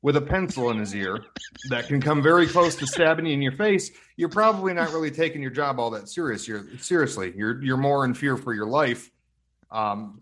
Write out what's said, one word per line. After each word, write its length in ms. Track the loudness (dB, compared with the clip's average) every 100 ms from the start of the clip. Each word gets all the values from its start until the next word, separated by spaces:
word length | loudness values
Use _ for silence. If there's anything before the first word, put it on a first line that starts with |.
with 120 | 0 2
a 60 |
pencil 500 | 0 -2 -2 -2 -2
in 80 | -2
his 160 | -4 -4
ear 280 | -4 -6 -10 -16 -18 -14 -6
that 180 | -6 0
can 140 | 0
come 220 | 2 4
very 240 | 6 6 6
close 280 | 4 4 2
to 120 | -4
stabbing 400 | 2 4 4 0
you 60 |
in 80 | 0
your 100 | 0
face, 400 | 0 2 2 -2 -12 _ -4
you're 140 | -2
probably 440 | 2 2 2 -2
not 180 | -2 -2
really 200 | -2 -2
taking 320 | 0 -2 -2
your 80 | -6
job 280 | -2 -2 -2
all 120 | -4
that 180 | -6 -8
serious. 380 | -6 -4 -4 -6
You're, 180 | -10 -10 -14
seriously, 520 | 0 2 2 -2 -6 -2
you're, 260 | -2 -2
you're 160 | -2 2
more 260 | 2 2
in 120 | 2 0
fear 200 | -2 -2
for 160 | -4
your 140 | -4 0
life. 460 | 0 0 -2 -10 _ _ _ _ _ _
Um, 500 | -4 -2 -4 -8 -12